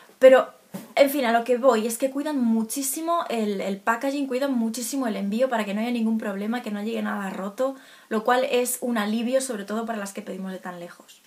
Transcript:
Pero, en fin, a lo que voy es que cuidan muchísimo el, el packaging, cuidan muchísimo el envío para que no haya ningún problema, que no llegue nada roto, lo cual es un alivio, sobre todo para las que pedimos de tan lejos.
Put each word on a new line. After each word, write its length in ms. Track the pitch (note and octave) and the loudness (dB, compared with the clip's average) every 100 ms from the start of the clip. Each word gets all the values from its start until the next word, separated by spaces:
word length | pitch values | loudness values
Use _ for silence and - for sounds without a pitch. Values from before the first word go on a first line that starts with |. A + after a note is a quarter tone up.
| - - | -20 6
Pero, 300 | C4 B3+ - - _ F#3 - - | 8 10 6 -4 _ -16 -2 4
en 140 | C#4 | 4
fin, 160 | C#4+ A#3 | 4 2
a 60 | |
lo 120 | A#3 | 2
que 140 | A#3 B3 | 2 4
voy 280 | C4 A3 A3+ | 6 4 2
es 120 | A3+ | 0
que 120 | C4+ | -2
cuidan 300 | C#4 D4 C#4+ | -2 -2 0
muchísimo 840 | A#3 A3+ A3 C#4+ C4+ D#4+ E4 E4+ - | 2 2 0 -4 -4 -4 -2 -2 -2
el, 320 | A#3 G#3+ G3 | -2 -2 -2
el 160 | G3 G3 | -4 -4
packaging, 500 | - A#3 C#4 C#4+ C4+ | -2 0 0 -4 -2
cuidan 260 | B3 C#4 | -2 0
muchísimo 540 | B3 A3+ A3+ A#3 C#4 B3 | 0 -2 -4 -6 -4 -2
el 80 | G3 | -2
envío 340 | G3+ A3 C4 | -2 0 0
para 160 | A#3 G3+ | 0 -2
que 80 | |
no 80 | G#3 | -2
haya 100 | A#3 | -2
ningún 260 | A#3+ A3 A3 | 0 0 0
problema, 460 | A3 G3 G#3+ A#3+ | -2 -6 -4 -6
que 80 | A3 | -6
no 100 | G#3 | -8
llegue 200 | G#3 A3+ | -6 -4
nada 280 | G#3 G#3 G3 | -4 -4 -6
roto, 460 | F#3+ G3 G3 C4 C4 - - - | -8 -8 -4 -4 -4 -16 -20 -6
lo 140 | A3 | -4
cual 220 | A3 B3 B3+ | 0 2 2
es 300 | B3 B3 - | 0 0 -4
un 160 | B3 A#3 | -4 -2
alivio, 440 | G#3 A3+ A#3+ C4 | 0 -2 0 0
sobre 240 | C4 G#3+ G3 | 0 -6 -6
todo 200 | G#3+ A3+ | -6 -4
para 140 | A3 | -6
las 140 | G3 | -8
que 80 | - | -10
pedimos 300 | G3+ F#3+ F#3+ | -10 -10 -8
de 80 | F#3 | -10
tan 200 | F#3 F3 | -10 -12
lejos. 420 | F3 - - - | -14 -18 -20 -20